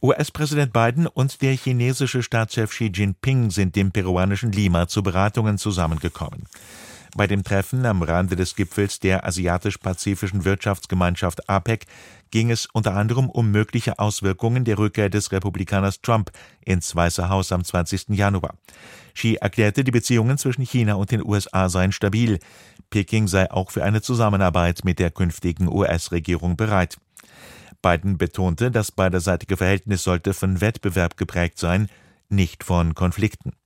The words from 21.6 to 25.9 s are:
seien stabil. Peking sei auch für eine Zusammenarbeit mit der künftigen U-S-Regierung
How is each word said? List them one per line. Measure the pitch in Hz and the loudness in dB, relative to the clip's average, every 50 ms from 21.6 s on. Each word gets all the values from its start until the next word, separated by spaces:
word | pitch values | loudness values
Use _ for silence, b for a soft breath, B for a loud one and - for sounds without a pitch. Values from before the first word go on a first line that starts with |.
| 95 92 | 0 2
seien | 87 92 92 95 98 | 2 2 2 2 0
stabil. | - - 101 98 110 120 113 107 87 B B B B B B B B B _ | 0 0 0 2 2 2 2 2 0 B B B B B B B B B _
Peking | - 104 98 - - 110 110 98 | -2 -2 0 2 2 2 2 4
sei | 85 95 95 - | 4 2 2 2
auch | - 92 92 - | 0 -4 -4 -2
für | - - - | -4 -2 0
eine | 95 107 110 | 2 0 0
Zusammenarbeit | - - 127 117 117 107 101 95 98 90 80 90 85 85 87 - - | 0 0 0 2 2 2 2 4 2 2 4 4 2 2 0 0 0
mit | 95 87 - | -2 0 2
der | 90 85 | 0 -2
künftigen | - - 95 87 82 - - 90 85 - 90 85 | 0 0 -2 -2 -2 -2 -4 -4 -2 0 -2 0
U-S-Regierung | - 92 98 - | 2 2 2 2